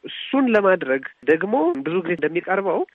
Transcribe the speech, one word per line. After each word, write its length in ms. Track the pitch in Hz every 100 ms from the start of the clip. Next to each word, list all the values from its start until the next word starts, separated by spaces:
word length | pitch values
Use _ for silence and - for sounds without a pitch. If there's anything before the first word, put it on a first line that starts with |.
እሱን 420 | - - - 269 262
ለማድረግ 540 | 214 196 185 143 135 131 - 123
ደግሞ 280 | 160 190 262 320 339
ብዙ 200 | 143 180
ጊዜ 160 | 165
እንደሚቀርበው 640 | 170 151 170 175 196 196 180 370